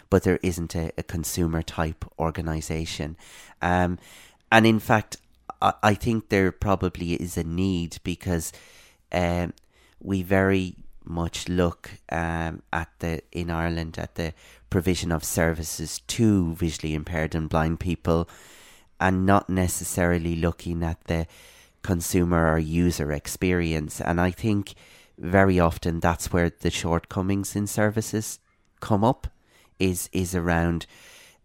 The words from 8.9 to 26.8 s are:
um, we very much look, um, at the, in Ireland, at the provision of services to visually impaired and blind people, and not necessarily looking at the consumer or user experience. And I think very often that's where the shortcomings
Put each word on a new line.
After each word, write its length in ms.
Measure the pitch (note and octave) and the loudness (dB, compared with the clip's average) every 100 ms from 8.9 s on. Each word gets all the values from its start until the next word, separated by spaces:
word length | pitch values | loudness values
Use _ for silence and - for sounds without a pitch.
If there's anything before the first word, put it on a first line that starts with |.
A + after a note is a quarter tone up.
| _ _ | _ _
um, 420 | F2 F2 F2 F2 - _ _ _ _ | -2 0 0 -2 -8 _ _ _ _
we 240 | F#2+ F#2+ | -4 -4
very 520 | F2 G2 F#2+ F#2+ F#2 - - - | 2 2 4 2 0 -8 -18 -18
much 460 | - E2+ E2 - - | -8 -4 -4 -4 -2
look, 420 | F2+ F2 - - - - | 2 2 0 -12 -20 -8
um, 520 | E2 E2 E2 E2 E2 - | -4 -2 -4 -6 -8 -6
at 180 | E2 E2 _ | -6 -6 _
the, 220 | E2+ D#2+ - | -6 -6 -6
in 160 | E2+ E2+ | -8 -4
Ireland, 500 | E2 E2+ E2 E2 E2 | -2 -2 -2 -6 -8
at 160 | E2 - | -10 -6
the 180 | E2 - - - - | -8 -8 -18 -20 -2
provision 420 | F#2 F2 F2 E2+ | 0 2 0 0
of 140 | D#2+ - | -2 -2
services 760 | - E2 D#2+ D#2+ - D#2 - - | 2 2 2 -4 -8 -8 -10 -8
to 460 | - A2+ G2+ E2+ | 2 4 4 2
visually 400 | E2 E2+ D2+ D#2+ | 0 -2 -2 -4
impaired 420 | D#2 D#2 E2+ D#2 E2 | -4 -4 -4 -2 -2
and 140 | D#2 | 0
blind 320 | E2 D#2+ E2 | 0 0 0
people, 480 | F2+ E2 - E2 E2+ - - - - - _ _ | -2 -2 2 2 0 -8 -20 -20 -20 -20 _ _
and 240 | F#2 F#2 F#2+ | 0 2 4
not 240 | G2+ - | 4 4
necessarily 880 | F#2 F2+ - E2+ - F2 F2 E2 E2+ | 0 0 -2 -4 0 2 2 0 0
looking 440 | E2+ - E2+ E2+ | 0 -2 -6 -4
at 220 | E2+ E2 - | -4 -4 -4
the 220 | E2 E2 - - - _ _ | -4 -4 -10 -20 -20 _ _
consumer 680 | - F2 - F#2+ F2 E2+ E2 | -2 -2 2 2 4 4 4
or 100 | D#2+ | 4
user 520 | D#2 E2+ F2 E2+ D2 | 2 2 2 2 -2
experience. 880 | C#2+ - - F#2 F2+ E2 D#2+ D#2 - | -4 -6 -2 0 2 0 -2 -4 -6
And 220 | - F2 | -2 0
I 100 | F2+ | 0
think 440 | F2 A2+ G2+ G2+ - - - _ - | 0 -2 -2 -4 -12 -20 -20 _ -12
very 420 | E2+ G2 G2 F2+ | 0 4 6 6
often 400 | E2+ - F2 E2 | 4 2 -4 0
that's 320 | F2 E2+ - | 0 0 -2
where 180 | F2+ E2+ | 0 0
the 200 | - E2+ | 0 -4
shortcomings 840 | - | -2